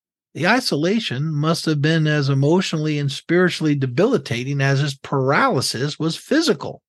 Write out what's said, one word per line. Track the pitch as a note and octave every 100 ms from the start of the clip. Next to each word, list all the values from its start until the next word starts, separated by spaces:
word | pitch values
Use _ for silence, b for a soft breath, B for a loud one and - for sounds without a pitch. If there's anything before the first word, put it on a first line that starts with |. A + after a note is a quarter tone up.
| _ _ _
The | - E3+
isolation | B3 B3+ D3 E3 A3+ A3 B2+ D#3+
must | D3 D#3 E3
have | - D3+
been | D3 E3 D3+
as | D3+ C#3
emotionally | C3+ C#3+ F3+ F#3 D#3+ D#3 D3
and | C#3+
spiritually | C#3 - E3+ F3+ - D#3 C#3+
debilitating | C3+ A#2+ A3 G#3 - A#2 C3 C#3+
as | C#3 C3+
his | C#3+ C3+
paralysis | - C#3 C3 D#3+ C4 D#3+ - A2+ D3 -
was | D#3 D#3+
physical. | - C#4+ D#4+ E3+ - -